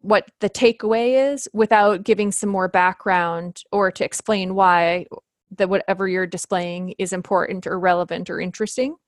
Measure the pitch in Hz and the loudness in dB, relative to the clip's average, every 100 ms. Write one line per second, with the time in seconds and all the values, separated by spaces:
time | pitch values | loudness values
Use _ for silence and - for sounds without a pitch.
0 | 190 208 - _ 208 - 240 233 214 226 | 2 2 2 _ -4 2 2 2 -2 0
1 | 240 262 269 285 - 208 220 220 208 190 | 2 2 2 -2 -8 0 4 6 4 2
2 | 208 208 208 - 208 196 185 185 180 185 | 0 0 0 -2 -2 0 0 2 2 0
3 | - 185 170 170 175 - - 202 190 - | 0 0 0 -4 -8 -14 -4 0 0 0
4 | 190 - - 214 185 190 190 175 170 175 | -6 -6 -2 -2 -2 2 4 4 2 0
5 | - - _ _ _ 190 190 190 - 185 | -6 -18 _ _ _ -2 0 0 -2 -2
6 | 190 185 185 175 - 190 175 175 185 - | -2 -2 -4 -6 -4 -4 -4 -8 -10 -6
7 | 185 185 - 190 - 190 - 190 180 175 | -6 -6 -2 -2 0 -6 -6 -2 2 2
8 | 175 170 180 - 185 - 214 - 262 330 | 0 -6 -8 -6 -8 -6 -6 -4 -4 -6